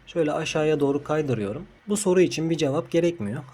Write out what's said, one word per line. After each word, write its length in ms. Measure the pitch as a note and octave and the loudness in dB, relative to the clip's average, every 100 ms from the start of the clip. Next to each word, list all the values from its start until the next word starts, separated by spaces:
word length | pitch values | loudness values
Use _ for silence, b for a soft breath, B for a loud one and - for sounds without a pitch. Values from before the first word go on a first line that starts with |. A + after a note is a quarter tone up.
| - | -8
Şöyle 240 | F3 D3+ | -2 0
aşağıya 480 | D3+ D#3 D#3+ D3+ D3+ | 0 -2 0 2 2
doğru 240 | C#3 C#3+ | 2 0
kaydırıyorum. 640 | C#3+ D3+ D3 A2 G2 B2 - - - | -2 -2 0 -2 -2 -6 -10 -12 -4
Bu 100 | G3+ | -2
soru 240 | F#3+ F3+ | 2 4
için 280 | F3 - E3 | 4 2 -2
bir 80 | D#3+ | 0
cevap 340 | D3 D3 E3+ | 0 0 0
gerekmiyor. 520 | E3 E3+ E3+ G2+ C3 - | 2 2 0 -6 -6 -8